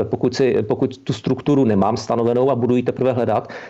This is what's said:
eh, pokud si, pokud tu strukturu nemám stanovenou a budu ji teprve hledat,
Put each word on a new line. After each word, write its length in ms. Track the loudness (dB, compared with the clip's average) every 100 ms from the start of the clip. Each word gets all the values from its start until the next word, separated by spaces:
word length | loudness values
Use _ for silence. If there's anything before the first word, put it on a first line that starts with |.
eh, 40 |
pokud 300 | -2 -2 -2
si, 280 | 2 2 2
pokud 360 | 0 -2 -2 -4
tu 140 | -8
strukturu 520 | -6 -2 -2 2 2
nemám 320 | 4 4 2 0
stanovenou 540 | -2 0 2 2 2
a 40 |
budu 220 | 2 2 0
ji 60 |
teprve 300 | 0 0 0
hledat, 360 | 0 0 -2 -4 -14 -18